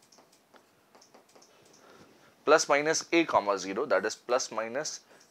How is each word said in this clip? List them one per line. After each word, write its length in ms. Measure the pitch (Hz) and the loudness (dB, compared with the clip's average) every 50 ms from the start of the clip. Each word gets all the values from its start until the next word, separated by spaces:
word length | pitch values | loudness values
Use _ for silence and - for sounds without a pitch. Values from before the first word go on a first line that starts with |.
| _ _ - - - _ _ _ _ _ - - _ _ _ _ _ _ _ - - - - - _ _ _ - - - _ _ _ - - - - - - - - - - - _ - _ _ _ | _ _ -20 -20 -20 _ _ _ _ _ -20 -20 _ _ _ _ _ _ _ -20 -20 -20 -20 -20 _ _ _ -20 -20 -20 _ _ _ -20 -20 -20 -20 -20 -20 -20 -20 -20 -20 -20 _ -20 _ _ _
plus 240 | - 147 160 156 - | 4 4 4 4 2
minus 380 | 147 143 147 156 160 147 - - - | 0 2 2 0 -2 -2 -2 0 0
A 120 | 170 165 | 0 2
comma 340 | 156 - 107 98 101 101 95 | 2 2 0 2 0 0 -2
zero, 260 | 87 95 95 107 139 | -4 -6 -6 -4 -2
that 200 | - 98 95 98 | 0 0 0 0
is 80 | 107 - | -2 -6
plus 380 | - _ - 120 131 - - 120 | -8 _ -2 -2 -2 -2 -4 -8
minus 480 | 113 110 113 117 135 156 151 - - - _ - - - _ | -8 -8 -8 -8 -8 -8 -8 -10 -14 -16 _ -20 -20 -20 _